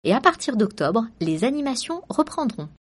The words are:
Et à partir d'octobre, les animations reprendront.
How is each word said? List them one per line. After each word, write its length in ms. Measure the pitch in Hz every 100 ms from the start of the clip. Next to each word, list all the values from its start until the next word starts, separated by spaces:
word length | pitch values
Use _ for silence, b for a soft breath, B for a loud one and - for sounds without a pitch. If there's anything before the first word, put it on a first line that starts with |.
Et 80 | 156
à 80 | 226
partir 340 | 349 339 -
d'octobre, 500 | 226 202 - 147 214 226 -
les 240 | 165 160
animations 580 | 233 294 277 247 - 339 -
reprendront. 640 | - - - 269 - 151 -